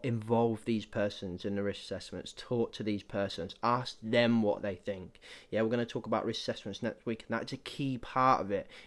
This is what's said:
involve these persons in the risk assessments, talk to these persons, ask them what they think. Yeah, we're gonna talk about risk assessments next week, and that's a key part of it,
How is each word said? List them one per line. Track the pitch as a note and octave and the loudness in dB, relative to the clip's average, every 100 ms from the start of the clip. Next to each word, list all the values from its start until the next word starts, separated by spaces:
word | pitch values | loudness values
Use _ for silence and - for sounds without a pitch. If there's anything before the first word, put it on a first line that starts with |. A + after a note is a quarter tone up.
| C3+ | 2
involve | A#2 G#2+ A2+ A#2 G#2+ | -2 2 4 4 2
these | - A2 G2+ | 0 0 0
persons | A2 G#2 - G2 F2+ | 0 0 0 -6 -4
in | G2+ G2+ | -2 -2
the | |
risk | G2+ F#2+ | -2 -4
assessments, | - F#2 - F2+ - - | -6 -8 -8 -10 -10 -12
talk | - A#2+ A2+ | -2 0 0
to | - | -2
these | G#2+ G2+ | -2 -2
persons, | - G#2 G2 - F#2 - | -2 -2 -2 -2 -8 -2
ask | A#2 B2 B2+ - | 2 2 0 -8
them | A2 A#2+ A#2 A#2 | 0 4 6 6
what | G#2 G2+ | 4 2
they | G#2 F#2 | 0 -6
think. | - F#2+ F#2 - - - - | -6 -6 -8 -16 -20 -20 -4
Yeah, | G#2 | 0
we're | A2+ | 2
gonna | A#2+ A#2+ | 2 0
talk | B2 A2 | -4 -2
about | A2 G2+ | 0 0
risk | A2 | -2
assessments | - - G#2+ G2 | -4 -6 -6 -6
next | A#2 - - | -4 -4 -4
week, | A2+ - | -6 -2
and | A#2 | -4
that's | B2+ | -4
a | C3+ | -8
key | - - C#3 B2+ | -8 -4 -2 -2
part | - C3 C3 B2+ | -2 4 6 6
of | F#2+ | 4
it, | G2 - - | -2 -4 -12